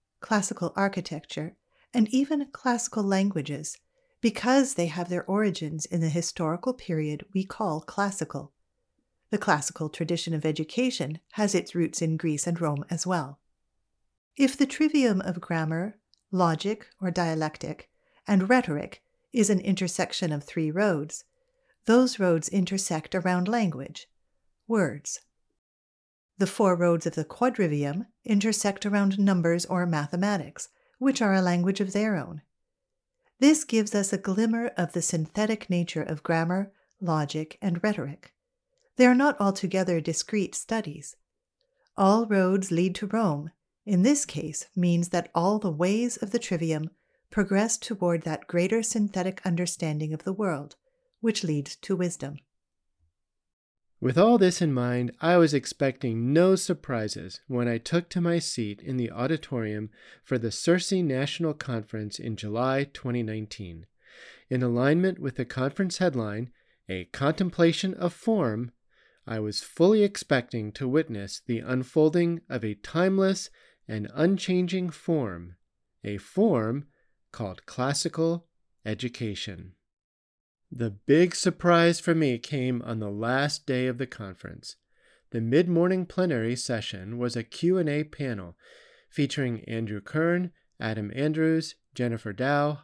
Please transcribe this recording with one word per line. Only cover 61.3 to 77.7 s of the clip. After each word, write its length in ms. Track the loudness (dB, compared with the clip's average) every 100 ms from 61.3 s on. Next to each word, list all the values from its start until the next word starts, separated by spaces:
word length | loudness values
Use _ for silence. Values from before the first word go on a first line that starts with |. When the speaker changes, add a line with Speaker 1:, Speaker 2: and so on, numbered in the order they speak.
| -2 -4
Speaker 2:
Conference 640 | -4 -6 -6 -6 -8 -8 -8
in 180 | -8 -8
July 480 | -6 -2 0 0 -2
twenty 300 | -6 -4 -4
nineteen. 640 | -4 -6 -10 -12 -14 -14 -20 _ _ -20 -20 -20 _
In 100 | -2
alignment 600 | 0 2 4 4 2 0
with 160 | -6 -6
the 80 |
conference 540 | -6 -2 -4 -2 -4 0
headline, 520 | 0 0 -4 -6 -8 -12 _ _ -10
A 160 | -10 -8
Contemplation 880 | -2 0 0 -2 4 4 4 -2
of 180 | -2 -4
Form, 600 | -2 0 2 2 0 -6 -10 _ _ _ _
I 140 | -8 -4
was 240 | -4 -6
fully 400 | -8 4 6 6
expecting 680 | 4 0 0 0 0 -4 -6
to 160 | -4 0
witness 520 | 0 0 -6 -8 -10 -4
the 140 | -4
unfolding 800 | -2 -4 0 4 4 4 2 -2 -6
of 160 | -6
a 100 | -4
timeless 760 | -6 -6 0 2 4 2 0 -6 -16 _ _ -10
and 240 | -8 -6
unchanging 760 | 0 2 2 0 0 0 -2 -4
form, 640 | -6 -2 -2 -2 -6 -14 -20 _ _ _ _
a 160 | -8 -8
form 680 | -4 2 4 4 0 -2 -8 _ _ _ _
called 340 | -10 -8 -8
classical 800 | -12